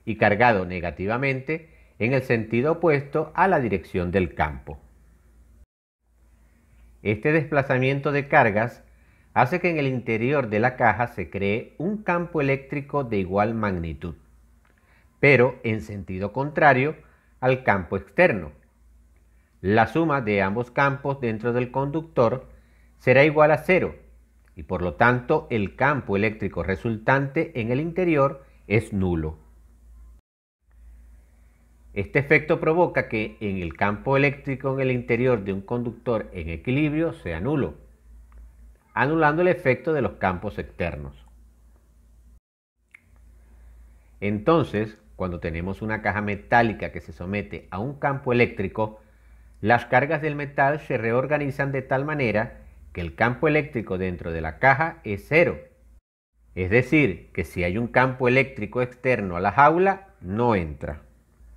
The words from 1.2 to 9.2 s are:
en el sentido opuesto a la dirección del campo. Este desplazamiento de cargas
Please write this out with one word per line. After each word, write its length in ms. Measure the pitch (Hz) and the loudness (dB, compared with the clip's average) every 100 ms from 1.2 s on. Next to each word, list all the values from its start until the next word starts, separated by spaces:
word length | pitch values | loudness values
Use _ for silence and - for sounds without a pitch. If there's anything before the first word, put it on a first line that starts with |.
| 139 131 131 160 - - _ - | -2 -4 -4 -8 -8 -20 _ -4
en 160 | 113 | 0
el 80 | 135 | 0
sentido 520 | 127 117 107 117 147 | 0 -2 0 0 0
opuesto 580 | 165 - 143 139 156 156 | 0 2 2 0 -6 -4
a 140 | - 190 | 0 2
la 120 | 165 | 2
dirección 520 | 117 95 - 95 87 | 0 -2 -4 -4 0
del 240 | 95 87 - | 0 0 0
campo. 440 | 76 69 - 71 - _ _ _ _ _ _ _ - _ _ _ _ _ _ _ _ _ _ _ - _ | -4 -4 -14 -18 -20 _ _ _ _ _ _ _ -20 _ _ _ _ _ _ _ _ _ _ _ -20 _
Este 300 | 95 107 151 | -4 0 2
desplazamiento 800 | 160 151 147 139 127 131 139 147 | 0 2 -2 0 0 0 0 -2
de 160 | 143 143 | -2 2
cargas 560 | 151 117 101 120 - _ _ _ _ | 4 4 2 -2 -6 _ _ _ _